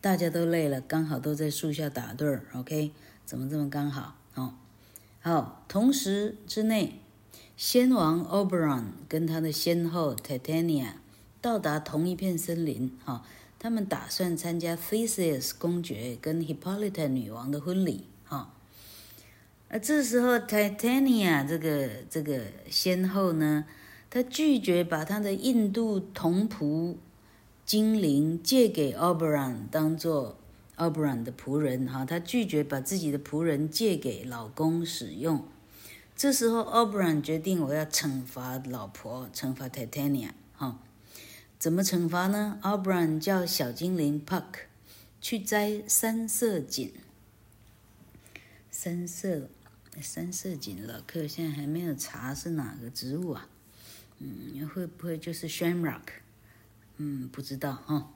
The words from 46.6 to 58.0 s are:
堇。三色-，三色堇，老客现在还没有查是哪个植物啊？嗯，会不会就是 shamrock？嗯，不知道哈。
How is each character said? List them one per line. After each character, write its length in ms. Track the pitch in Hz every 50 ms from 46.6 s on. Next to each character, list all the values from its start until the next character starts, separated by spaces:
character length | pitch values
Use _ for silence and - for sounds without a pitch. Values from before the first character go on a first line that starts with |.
堇。 320 | 131 - - - 123 - - - - - - _ - - _ _ - - - _ - - - _ - _ - - - - - - - - - - - - - - - -
三 380 | - - - 175 170 175 175 170
色-， 400 | 175 - - 190 175 147 135 - - - - - - - - - - 165
三 280 | 143 - - 160 170 180
色 200 | 180 - - 190
堇， 360 | 175 139 131 - 98 90 104
老 140 | 113 117 110 -
客 200 | - - 170 156
现 200 | 147 - - 165
在 40 | 160
还 160 | 147 147 147
没 140 | 143 156 170
有 140 | 175 165 143
查 400 | - - - - - 120 127 139
是 160 | 139 - 175
哪 240 | 165 151 135 107 -
个 160 | - 113 117
植 260 | 131 - - 127 139
物 140 | 160 185 175
啊？ 180 | 139 - - - - - _ - - - - - - - - - - -
嗯， 500 | 143 139 - - 120 135 - 139 151 151
会 180 | - 190 180
不 200 | 170 - - 160
会 100 | 170 165
就 160 | 160 160 170
是 160 | 165 - - 160
shamrock？ 540 | - - 175 170 175 175 170 151 - - - - - - - - - - - - - - - - - - - - - -
嗯， 280 | 151 147 143 135 127 127
不 120 | - -
知 160 | 139 - 143
道 160 | 131 147 143
哈。 400 | 131 - - - 151 147